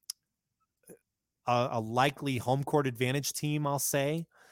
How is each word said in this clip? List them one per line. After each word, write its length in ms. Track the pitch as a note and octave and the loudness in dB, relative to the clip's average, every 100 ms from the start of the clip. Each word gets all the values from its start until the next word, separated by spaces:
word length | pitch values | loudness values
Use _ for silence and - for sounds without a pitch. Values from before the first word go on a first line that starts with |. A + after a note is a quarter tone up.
| - - _ _ _ _ _ _ - - _ _ _ _ - | -16 -16 _ _ _ _ _ _ -20 -20 _ _ _ _ 0
a, 220 | A#2+ C3 | 2 2
a 60 | A#2 | -2
likely 580 | A2 A#2+ C#3+ - C#3+ B2 | -2 2 2 2 -2 -2
home 260 | A#2 C3+ | 0 0
court 240 | C3+ D3+ C3+ | 2 2 2
advantage 460 | A#2 B2+ C#3+ - | 0 0 0 -2
team, 320 | - D3+ D3+ C#3+ | -2 -2 0 0
I'll 120 | C#3+ | -2
say, 460 | - C#3+ C#3+ E3 E3 - - | 0 0 0 -2 -6 -14 -20